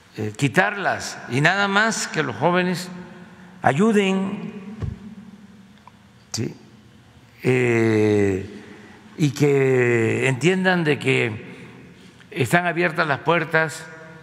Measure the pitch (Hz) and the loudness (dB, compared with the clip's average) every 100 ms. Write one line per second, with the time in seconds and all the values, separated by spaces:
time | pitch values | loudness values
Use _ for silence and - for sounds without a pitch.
0 | - - 107 107 143 - 196 202 160 110 | -16 -8 -8 -2 0 2 0 0 -2 -4
1 | - - - 123 156 190 202 196 226 - | -6 -12 -4 0 2 2 2 2 2 0
2 | - 156 139 107 151 180 180 180 - - | -4 -4 -4 -2 0 2 0 -2 -6 -14
3 | - - - - - - - 135 220 208 | -16 -18 -20 -20 -20 -2 0 4 4 4
4 | 196 190 196 202 - - - - - - | 2 0 -2 -6 -10 -12 -14 -10 -10 -10
5 | 208 - - - - - - - - - | -14 -18 -20 -20 -20 -20 -20 -20 -20 -20
6 | - - - - 120 - - - - - | -20 -20 -12 -8 -6 -8 -18 -20 -20 -20
7 | - - - - - 127 123 117 113 110 | -20 -20 -20 -6 0 2 2 2 4 4
8 | 107 104 101 92 95 - - - - - | 4 4 2 0 -6 -14 -18 -20 -20 -20
9 | - - 147 123 147 139 135 131 120 117 | -16 -2 0 2 2 4 4 4 4 4
10 | 113 110 127 127 156 190 185 180 156 131 | 2 2 0 2 2 2 2 2 2 0
11 | 123 131 123 107 - - - - - - | 0 0 0 -4 -12 -18 -20 -20 -20 -20
12 | - - - - 120 175 180 165 175 160 | -20 -20 -8 -4 2 2 2 0 0 0
13 | 160 131 - 170 151 160 160 - - - | 0 0 2 0 2 0 0 -4 -14 -18
14 | - - | -20 -20